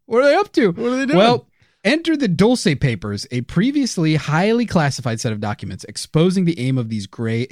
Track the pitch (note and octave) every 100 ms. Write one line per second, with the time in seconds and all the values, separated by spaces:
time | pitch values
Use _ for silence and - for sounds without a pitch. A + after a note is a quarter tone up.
0 | - A3+ C#4+ E4 G#4 - G#3 F3 A#3+ B3+
1 | C4 A3+ A3+ A#3+ - _ _ _ G3 D#4
2 | E4 D#4 A#3+ D#3+ G#3 B3 F#3 C#3+ C3+ A2
3 | G#2 G2+ - B2 - E3 A#3+ C#4+ B3 -
4 | D#3+ D#3 - D#3 G3+ A#3 A#3 F3 C#3+ -
5 | A#2+ A2+ B2 G#2+ G#2 G#2 F#2+ F#2+ - -
6 | - D3+ F3+ F#3+ E3+ - B2+ C3 A2+ A2
7 | G2 - A2+ A#2 B2